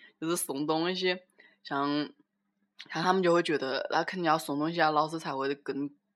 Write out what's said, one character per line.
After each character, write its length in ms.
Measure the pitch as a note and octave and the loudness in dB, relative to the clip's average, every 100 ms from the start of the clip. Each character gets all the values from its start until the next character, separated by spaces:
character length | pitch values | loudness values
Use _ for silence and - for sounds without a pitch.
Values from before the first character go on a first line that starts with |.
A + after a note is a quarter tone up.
| - _ | -20 _
就 80 | D#3+ | -4
是 80 | E3+ | -2
送 300 | - C#3 D3+ | -2 -4 0
东 280 | D#3+ E3+ F#3 | 2 0 0
西， 240 | F#3 F3+ _ _ - _ | 0 -2 _ _ -20 _
像， 460 | - C#3 C#3+ D3 C#3+ - _ _ _ _ _ _ - | -6 -2 0 -2 -4 -10 _ _ _ _ _ _ -10
像 100 | D#3+ | -2
他 80 | F#3 | 2
们 120 | F#3+ | 4
就 100 | F3 | 6
会 80 | E3+ | 4
觉 160 | E3+ C#3+ | 4 0
得， 300 | C3 C3+ - | 0 -4 0
那 140 | D#3 | 0
肯 120 | E3+ F#3+ | 0 -2
定 100 | E3 | 2
要 120 | D#3+ | 2
送 220 | D#3 C#3+ | 0 -2
东 120 | D#3 | -2
西 80 | E3+ | 2
啊， 100 | D#3 | 2
老 160 | D3+ D3+ | 4 0
师 100 | D#3+ | -2
才 160 | E3 | -6
会 220 | C3+ C3+ C#3+ | -4 -4 -4
更， 340 | - C3+ C#3+ - _ | -6 -6 -6 -8 _